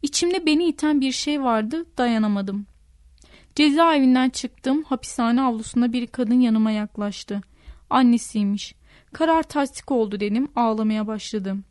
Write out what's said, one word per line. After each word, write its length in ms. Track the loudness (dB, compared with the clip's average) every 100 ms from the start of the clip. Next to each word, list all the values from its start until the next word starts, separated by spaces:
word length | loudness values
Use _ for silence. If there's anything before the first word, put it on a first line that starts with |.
İçimde 440 | -4 -2 0 0 0
beni 200 | 2 0
iten 360 | 0 0 2
bir 100 | 0
şey 300 | -2 -4 -2
vardı, 440 | 0 0 -2 -6 -8 -4
dayanamadım." 680 | 0 0 0 -2 -4 -8 -10 _ _ _ _ _ -20 -20 _ 2
Cezaevinden 760 | 4 6 4 6 4 4 2
çıktım, 540 | -2 -10 _ -2 -2
hapishane 580 | -2 -6 -6 -4 0 2
avlusunda 520 | 0 -2 -4 0 0
bir 140 | 0 -6
kadın 320 | -4 0 4
yanıma 320 | 4 4 2
yaklaştı. 680 | 0 -4 -6 -8 -8 -8 -8 -8 _ -20 -20 _
Annesiymiş. 880 | 4 4 4 0 -2 -2 -2 -6 -18 _ -20 _
"Karar 300 | -4 2 2
tasdik 480 | 0 -2 -4 -6 -4
oldu." 280 | -2 -2 -2
dedim, 280 | -2 -2 -2 -2
ağlamaya 520 | 0 0 0 0 -4
başladım. 560 | -6 -6 -6 -6 -8 -10